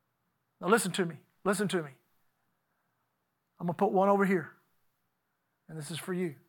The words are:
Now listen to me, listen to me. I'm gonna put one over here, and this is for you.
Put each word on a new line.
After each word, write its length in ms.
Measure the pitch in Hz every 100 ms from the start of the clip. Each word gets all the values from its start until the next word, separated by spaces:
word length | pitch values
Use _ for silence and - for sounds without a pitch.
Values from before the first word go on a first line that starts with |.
| _ _ _ _ _ -
Now 100 | 180
listen 220 | 196 190
to 120 | 170 170
me, 120 | 151 _ _
listen 240 | 190 202 202
to 160 | 185
me. 80 | 151 135 _ _ _ _ _ _ _ _ _ _ _ _ _ _ _ -
I'm 80 | 175
gonna 60 |
put 180 | 165 202
one 180 | 202 196
over 160 | 202 190
here, 280 | 190 143 - _ _ _ _ _ _ _ _ _ _ -
and 80 | 160
this 140 | 143
is 80 | 165
for 140 | -
you. 220 | 180 180 135